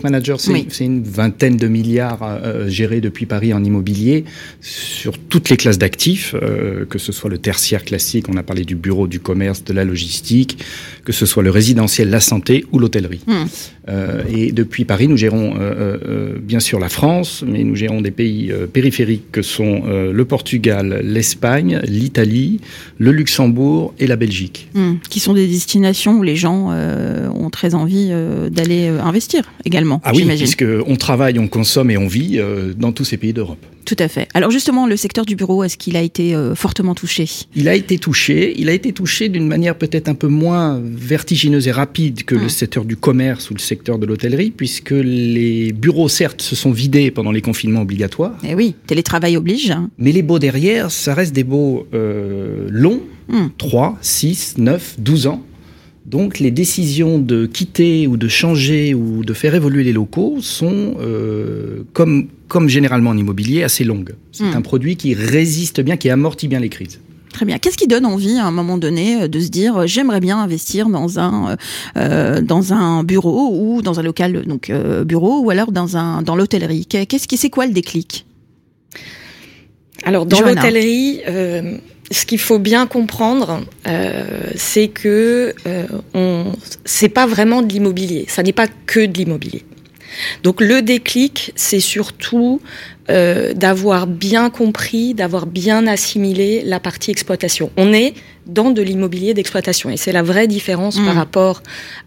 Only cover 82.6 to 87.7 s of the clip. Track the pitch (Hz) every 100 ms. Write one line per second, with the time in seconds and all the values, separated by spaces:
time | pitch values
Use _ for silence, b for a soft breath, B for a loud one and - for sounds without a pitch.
82.6 | 202 233 247 254 226 - 226 262 185 165
83.6 | - - - 170 190 - - - - -
84.6 | - 214 214 - 208 208 226 240 247 -
85.6 | 170 180 170 208 - 190 185 170 185 185
86.6 | - - - - 214 240 254 208 220 247
87.6 | 226